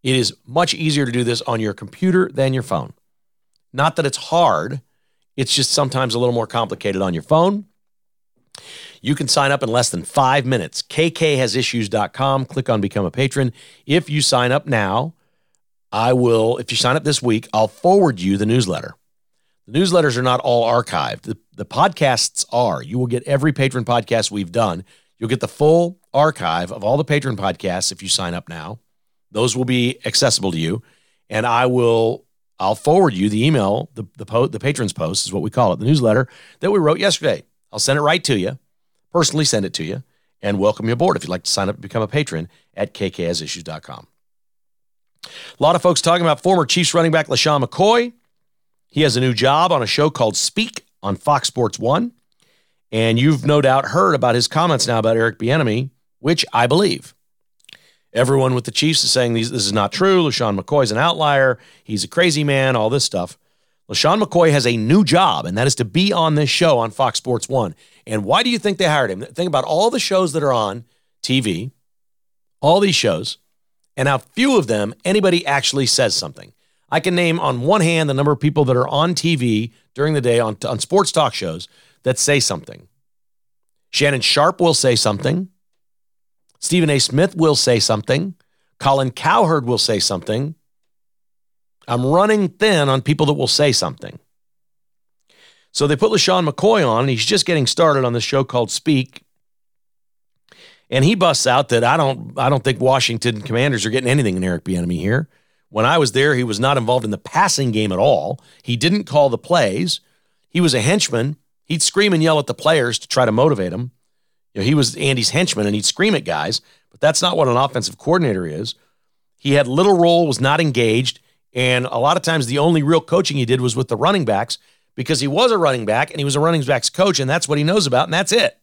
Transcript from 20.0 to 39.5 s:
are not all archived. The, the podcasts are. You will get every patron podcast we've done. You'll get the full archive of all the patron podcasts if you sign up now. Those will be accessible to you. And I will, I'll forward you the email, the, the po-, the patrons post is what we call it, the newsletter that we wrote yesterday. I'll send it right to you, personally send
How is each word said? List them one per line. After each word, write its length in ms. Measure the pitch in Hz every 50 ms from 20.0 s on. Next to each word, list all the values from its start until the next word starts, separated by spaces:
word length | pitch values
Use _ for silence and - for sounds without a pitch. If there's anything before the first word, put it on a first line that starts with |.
| 151 143 113
are 60 | 123
not 180 | 127 127 127 -
all 260 | - - 120 117 117
archived. 560 | 117 120 123 120 - - 80 67 58 50 -
The, 140 | - 110 113 _ _ _ _
the 120 | - 104
podcasts 800 | - - 127 170 196 160 - 151 135 123 113 - - _ - - _
are. 320 | - 120 123 107 82 65
You 160 | 60 71 104 127
will 80 | 127
get 160 | 120 123 123 -
every 280 | 143 143 135 139 156
patron 320 | 143 - 135 135 123 127 110
podcast 460 | 123 120 120 104 - 117 113 104 -
we've 220 | 101 104 98 85
done. 320 | 87 117 113 101 82 90 92 _ _ _ _ _ _ _
You'll 100 | 113 110
get 120 | 127 123
the 80 | - -
full 500 | - - 147 151 160 170 175 170 185 _ _ _ -
archive 580 | 135 147 156 147 - - 82 80 87 90 87
of 100 | - -
all 140 | 98 107 127
the 80 | 143 151
patron 320 | - 147 147 135 135 117
podcasts 560 | 98 98 98 87 - - 95 90 92 - -
if 100 | 95 -
you 60 | 98 92
sign 240 | - - 92 87
up 160 | 87 87 - -
now. 300 | 85 82 76 85 113 - _ _ _ _ _ _ _ _ _ _
Those 240 | - 104 120 127 -
will 120 | 127 127
be 320 | 123 127 123 120 120 123 - -
accessible 460 | 107 - - 139 123 - - 95 95
to 60 | 85 80
you. 240 | 80 80 95 120 _ _ _ _ _ _ _ _ _ _
And 180 | 104 110 113
I 200 | 120 113 120 127
will, 580 | 127 127 123 120 117 117 113 113 113 113 - _ _ _ _ _ _ _ _
I'll 160 | 92 98 110
forward 380 | - - 147 160 190 190 147
you 160 | 107 90 98 107
the 160 | 104 107 120
email, 460 | 156 160 123 101 98 104 120 - -
the, 120 | _ 117 104 - _
the 80 | - 101
po-, 220 | - 107 117 131
the 120 | 160 - 104
patrons 360 | - 139 147 - 120 95 -
post 320 | - 82 80 95 - -
is 60 | - 92
what 80 | 98
we 80 | - 107
call 240 | - 127 120 98 87
it, 60 | -
the 60 | 104
newsletter 420 | 123 156 147 123 110 107 127 127 - - - - - _ _
that 100 | - 190
we 80 | 208 196
wrote 200 | 156 151 160 -
yesterday. 440 | 185 202 - - 156 139 98 73 _ _ _ _ _ _
I'll 80 | - 107
send 200 | - - 135 147
it 40 |
right 220 | 147 147 165 180 -
to 140 | - 127 101
you, 200 | 90 107 135 - _ _ _ _ _ _ _ _ _ _
personally 320 | - 175 156 - 143 151 151
send 220 | -